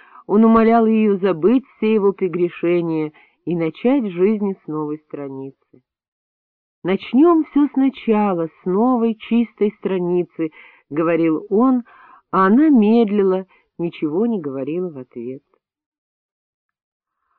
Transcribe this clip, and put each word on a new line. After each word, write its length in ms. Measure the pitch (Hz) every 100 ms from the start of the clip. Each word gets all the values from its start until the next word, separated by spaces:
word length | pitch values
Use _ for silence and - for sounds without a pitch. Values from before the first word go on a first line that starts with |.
| - - -
он 180 | 202
умолял 420 | 226 226 226 233 220
ее 320 | 220 214 196
забыть 460 | 190 165 180 254 - _
все 180 | 220
его 180 | 220 196
прегрешения 1000 | 190 185 170 175 - 170 175 170 160 151 - _ _
и 100 | -
начать 560 | 170 165 - 240 285 208
жизнь 440 | 170 196 214 202 190
с 40 | -
новой 320 | 156 151 151
страницы. 840 | _ 143 139 135 135 - _ 127 _ _ _ _ _ _ _ _ _ _
«Начнем 640 | 170 196 - 240 339 330 285
все 200 | 285 294
сначала, 760 | 269 269 - - 214 208 175 165
с 180 | - 185
новой 480 | 190 247 247 226
чистой 580 | 220 - 233 226 _ 208 -
страницы», — 720 | 190 185 175 180 170 - 160 - - _ _
говорил 560 | 143 165 165 165 151 -
он, 340 | 208 262 254 - - - - _
а 120 | 190 190
она 220 | 233 320
медлила, 800 | 262 208 233 214 208 196 190 190 _ _ -
ничего 480 | 170 - 156 165 233
не 140 | 214
говорила 500 | 147 135 135 170 180
в 80 | 139
ответ. 440 | 127 123 120 135 _ _ _ _ _ _ _ _ _ _ _ _ _ _ _ _ _ _ _